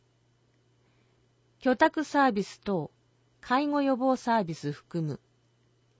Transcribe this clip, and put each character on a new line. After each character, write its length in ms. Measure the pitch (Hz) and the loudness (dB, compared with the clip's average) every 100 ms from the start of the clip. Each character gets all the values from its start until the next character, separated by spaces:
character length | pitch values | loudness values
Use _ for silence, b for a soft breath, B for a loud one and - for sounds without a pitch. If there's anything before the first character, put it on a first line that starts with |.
| _ _ _ _ _ _ _ _ _ _ _ _ _ _ _ _ | _ _ _ _ _ _ _ _ _ _ _ _ _ _ _ _
居 120 | 254 254 | -2 2
宅 280 | 320 320 | 2 2
サ 200 | 294 294 | -2 2
ー 80 | 269 | 2
ビ 120 | 202 | 2
ス 160 | 190 - | -4 -8
等、 300 | - 185 147 - _ _ _ _ | -4 -4 -4 -10 _ _ _ _
介 280 | - 254 294 | -2 -2 0
護 160 | 285 | 0
予 120 | 277 247 | 0 0
防 200 | 262 254 | 0 0
サ 220 | - 226 | 0 0
ー 60 | |
ビ 120 | 170 156 | 0 -4
ス 160 | 143 | -8
含 360 | 143 - 170 156 | -8 -8 -6 -4
む。 120 | 131 _ _ _ _ _ _ _ _ | -6 _ _ _ _ _ _ _ _